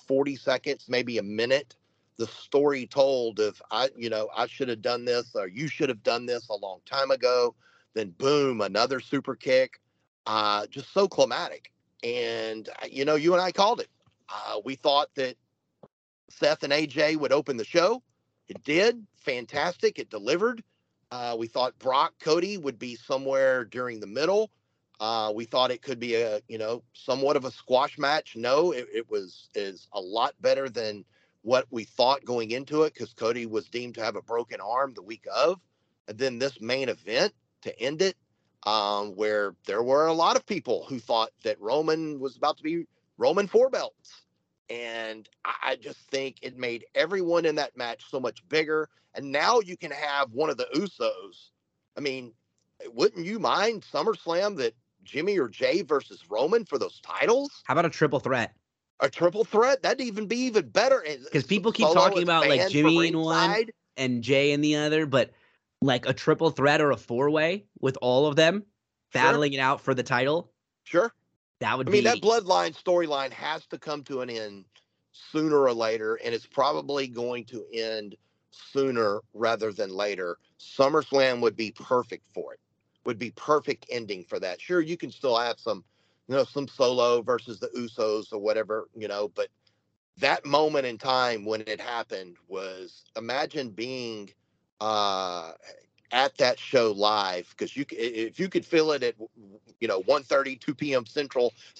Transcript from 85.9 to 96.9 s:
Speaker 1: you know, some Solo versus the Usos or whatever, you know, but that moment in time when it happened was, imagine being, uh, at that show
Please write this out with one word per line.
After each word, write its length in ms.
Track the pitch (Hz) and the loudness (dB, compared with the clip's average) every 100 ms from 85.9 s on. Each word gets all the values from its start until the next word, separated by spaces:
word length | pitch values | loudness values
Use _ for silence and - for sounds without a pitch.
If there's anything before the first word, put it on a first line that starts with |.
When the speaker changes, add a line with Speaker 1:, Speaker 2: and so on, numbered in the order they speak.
| _ _ _ - | _ _ _ -4
Speaker 1:
you 80 | 131 | 0
know, 80 | |
some 240 | 127 143 139 | 0 -2 -8
Solo 560 | - 127 123 120 120 | 0 2 4 4 2
versus 360 | 117 120 120 101 | 2 -2 -4 -10
the 100 | 120 | -10
Usos 640 | 127 120 113 107 107 104 | -8 -8 -2 -2 -2 -4
or 60 | 110 | -4
whatever, 500 | 104 107 104 107 92 117 | -2 0 -2 -4 -6 -10
you 120 | 107 | -6
know, 220 | 101 104 | -4 -4
but 200 | 101 101 _ _ _ _ _ _ - | -4 -6 _ _ _ _ _ _ -2
that 280 | 139 156 143 | 0 0 2
moment 400 | 143 156 151 131 | 2 2 2 -2
in 140 | 113 | -4
time 440 | 135 127 123 117 | -2 2 2 0
when 180 | 104 110 | -4 -4
it 200 | 107 107 | -4 -8
happened 560 | 123 120 113 101 92 87 _ | -6 -8 -6 -10 -12 -18 _
was, 580 | 95 95 92 90 - _ - | -10 -8 -10 -14 -20 _ -12
imagine 560 | 113 127 156 156 127 | -6 -4 -4 -6 -8
being, 600 | 101 120 131 120 110 101 _ _ _ _ _ | -8 -8 -6 -8 -10 -14 _ _ _ _ _
uh, 720 | 107 107 101 95 92 87 82 80 - - _ _ _ | -2 0 2 0 -2 -6 -10 -16 -20 -20 _ _ _
at 260 | 123 139 - | 0 0 2
that 220 | 127 123 | 2 2
show 320 | - 135 113 | 2 4 4